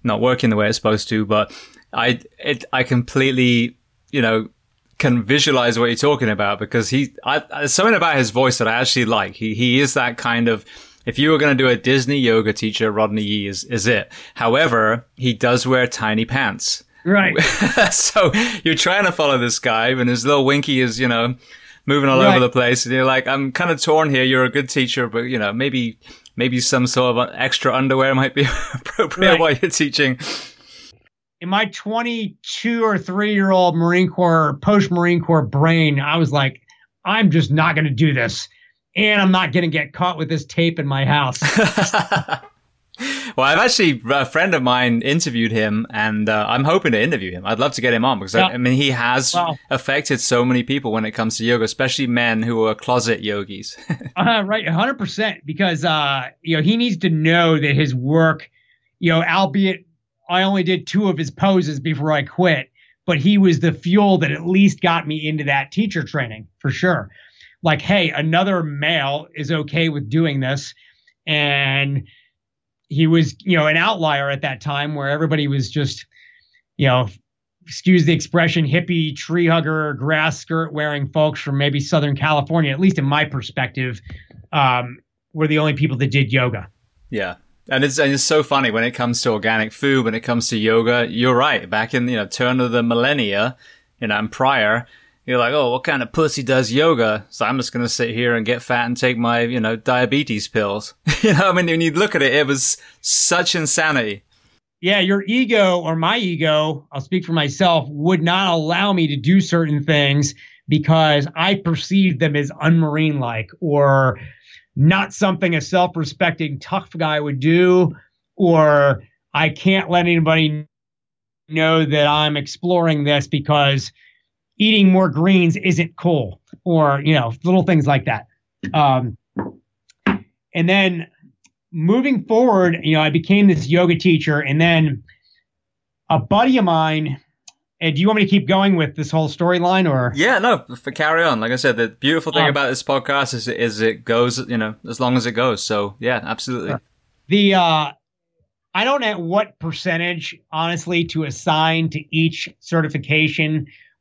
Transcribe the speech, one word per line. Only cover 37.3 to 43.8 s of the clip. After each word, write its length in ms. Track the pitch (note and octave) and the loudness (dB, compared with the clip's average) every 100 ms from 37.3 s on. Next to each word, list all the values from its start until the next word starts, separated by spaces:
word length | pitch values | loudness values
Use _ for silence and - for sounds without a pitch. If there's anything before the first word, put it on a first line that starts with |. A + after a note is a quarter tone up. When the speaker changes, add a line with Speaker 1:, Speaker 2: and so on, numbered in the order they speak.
Speaker 2:
just 180 | D#3+ A2 | 2 2
not 240 | D3+ E3 | 2 2
gonna 160 | D#3 D#3 | 0 -2
do 220 | A#2+ D#3 | 2 2
this. 340 | C3 A2+ - - _ _ _ _ | 2 -2 -6 -12 _ _ _ _
And 260 | F#3 G#3+ G#3 | -2 0 2
I'm 120 | F#3+ | 4
not 180 | F#3 E3+ | 2 0
gonna 140 | F3 E3+ | 0 0
get 260 | D3+ C#3+ | -2 -6
caught 260 | - F3+ D#3+ | -4 -4 -2
with 100 | D#3+ | -4
this 160 | D#3+ - | -6 -4
tape 320 | - E3 E3 | -2 -2 -2
in 80 | C#3+ | -4
my 180 | C#3 | -2
house." 360 | C#3 D3 C3 - | 0 0 0 -2
Speaker 1:
<laughs> 960 | C#3+ G#3+ G3 - F#3 G#3+ - E3+ - F#3+ - _ _ _ _ - C4+ C4+ C4 | -2 0 0 0 0 -2 -2 -4 -4 -8 -10 _ _ _ _ -12 -10 -8 -6
Well, 120 | B2+ C3+ | 0 2
I've 120 | E3 | 4
actually, 440 | A#3+ - | 2 2